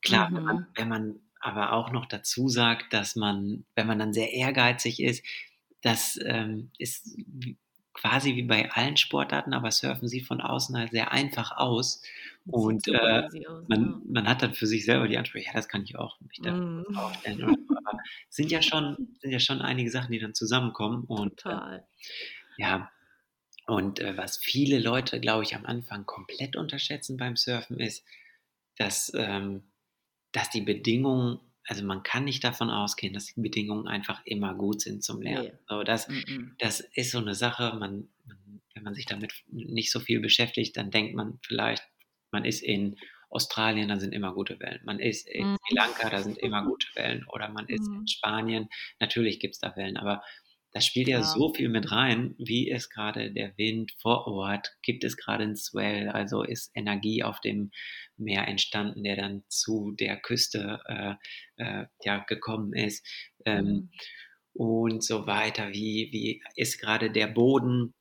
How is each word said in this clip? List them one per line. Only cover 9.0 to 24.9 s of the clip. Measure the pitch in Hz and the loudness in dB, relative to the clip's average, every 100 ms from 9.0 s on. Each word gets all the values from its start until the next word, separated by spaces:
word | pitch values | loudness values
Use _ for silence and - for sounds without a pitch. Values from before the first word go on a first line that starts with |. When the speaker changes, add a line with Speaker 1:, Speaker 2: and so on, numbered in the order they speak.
| - 147 139 143 143 | 4 2 2 0 0
Speaker 1:
aber | 131 117 | 0 2
Surfen | - 135 131 123 | 2 0 -2 -2
sieht | 127 127 | -4 -4
von | 127 | -4
außen | - 131 131 127 | -2 -2 -2 -2
halt | 117 | -2
sehr | 117 - | 0 2
einfach | 131 139 - 127 - | 2 0 -2 -4 0
aus. | 131 117 127 - - - - - - | 2 4 2 -2 -8 -14 -16 -14 -2
Speaker 2:
Sieht | 123 110 110 | 4 4 4
Speaker 1:
Und, | |
Speaker 2:
super | - 120 113 | 4 4 6
Speaker 1:
äh, | 113 | 6
Speaker 2:
easy | - - - | 2 -6 -10
aus, | - - | -12 2
Speaker 1:
man, | 110 | 4
Speaker 2:
ja. | 120 - - | 4 2 0
Speaker 1:
man | 120 107 | 2 4
hat | 127 | 4
dann | 117 | 4
für | - 110 | 2 0
sich | 110 | 2
selber | 104 127 113 | 6 6 6
die | 120 | 2
Ansprüche: | - 110 - | 0 -6 -6
„Ja, | |
das | 110 - | -6 -4
kann | 101 | -4
ich | 98 - | -6 -6
auch, | - - - | -8 -8 -18
ich | - | -8
darf | - 180 | -4 -2
Speaker 2:
Mhm. | 175 165 190 | -2 -6 -6
Speaker 1:
das | 202 | -4
auch | 202 | -4
stellen“, | - - 208 | -6 -6 -2
oder | - 302 - | 4 4 4
so. | - | 0
Aber | - - - - - | 0 -6 -8 -16 -14
sind | - 151 | -2 2
ja | 165 | 4
schon, | 151 156 147 143 | 4 4 0 -2
Speaker 2:
<laughs> | 127 - | -8 -6
Speaker 1:
sind | 139 | -2
ja | 127 | 2
schon | - 135 | 2 2
einige | 127 127 117 | 0 2 2
Sachen, | 127 127 | 0 -2
die | 117 | -2
dann | 107 | -2
zusammenkommen | - 110 123 120 107 107 120 - | -2 2 4 2 0 0 0 -2
und, | 110 101 - - | -2 -2 -4 -6
äh, | - | -6
Speaker 2:
Total. | - - - _ - - - - - - | -6 -12 -16 _ -14 -12 -12 -14 -20 -4
Speaker 1:
ja. | 90 92 98 _ _ _ _ _ _ - - | 0 0 -2 _ _ _ _ _ _ -14 0
Und, | 107 95 98 | 2 2 -2
äh, | - 95 | -4 -4
was | - - | -4 -4
viele | - 127 139 139 | -2 2 4 4
Leute, | 113 | 4